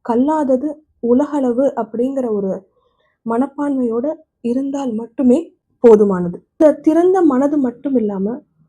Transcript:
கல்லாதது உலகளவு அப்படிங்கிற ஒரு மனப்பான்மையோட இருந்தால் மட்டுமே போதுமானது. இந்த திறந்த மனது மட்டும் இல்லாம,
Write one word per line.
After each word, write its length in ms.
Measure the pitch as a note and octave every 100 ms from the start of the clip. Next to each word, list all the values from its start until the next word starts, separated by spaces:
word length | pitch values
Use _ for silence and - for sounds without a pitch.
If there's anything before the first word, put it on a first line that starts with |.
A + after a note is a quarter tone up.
கல்லாதது 840 | - A#3 C4+ D#4 C#4 C4 D4 D4 _ _
உலகளவு 760 | A#3 B3 C#4+ D4 B3+ A#3 C#4 -
அப்படிங்கிற 560 | A3 A3+ B3+ C4+ B3
ஒரு 360 | G#3 G3 F#3 - _ _ _ _ _ -
மனப்பான்மையோட 840 | A3+ C#4 C#4+ C#4+ C4+ B3 A3+ C4+ D#4+ _ _
இருந்தால் 520 | A#3+ B3 C#4 C#4 C4+
மட்டுமே 640 | A3 A#3 - B3+ B3+ E4+ _ _ _
போதுமானது. 640 | A#3+ G#3+ G#3 F#3 F3 F3 _ -
இந்த 220 | D#4 D4
திறந்த 420 | - D#4 F4+ F#4+
மனது 360 | E4 B3+ C#4+ D4+
மட்டும் 380 | B3+ A#3+ C#4+ C4
இல்லாம, 460 | G#3+ G3 G3 B3+ - _